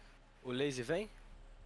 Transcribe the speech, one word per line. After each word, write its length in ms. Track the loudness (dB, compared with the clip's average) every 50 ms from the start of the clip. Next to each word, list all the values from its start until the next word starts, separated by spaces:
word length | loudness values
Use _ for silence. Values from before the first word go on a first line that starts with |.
| -18 -18 -18 -20 -20 -20 -20 -8 -2
O 80 | 0
Lazy 300 | 4 4 4 4 4 2
vem? 280 | 2 4 2 2 2 -2 -6 -12 -14 -14 -14 -14 -14 -16 -16 -16 -16